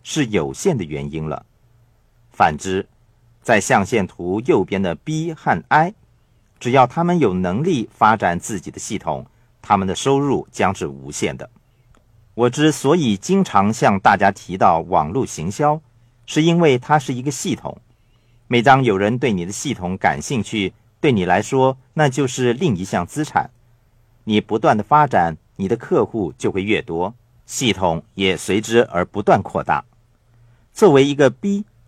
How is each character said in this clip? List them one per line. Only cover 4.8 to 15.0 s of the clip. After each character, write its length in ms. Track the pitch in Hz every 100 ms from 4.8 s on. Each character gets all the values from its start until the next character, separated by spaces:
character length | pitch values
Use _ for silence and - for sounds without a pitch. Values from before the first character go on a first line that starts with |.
的 140 | 95 82
B 360 | - 156 165
和 300 | 156 - 95 -
I， 260 | 143 170 220 _ _ _ _ _ _
只 120 | 127
要 160 | 135 123
他 160 | 165
们 160 | 175 175
有 160 | 123 92
能 280 | 92 98
力 240 | 160 143 107
发 240 | _ 110 110
展 220 | 95 87
自 200 | - 104
己 120 | -
的 80 | -
系 180 | - 90
统， 300 | - 69 65 _ _ _
他 160 | - 101
们 100 | 95
的 60 |
收 260 | 87 135 139
入 280 | 143 104 -
将 220 | - 95
是 140 | 95 82
无 240 | 69 67
限 260 | - 92 65
的。 100 | - _ _ _ _ _ _ _ _
我 160 | - 123
之 220 | 123 151
所 240 | 147 135 175
以 200 | 135 101
经 280 | - 190
常 280 | 190 101 101
向 280 | 110 135 98
大 180 | - 101
家 140 | 98
提 260 | 98 - 90
到 220 | 107 82
网 320 | 85 90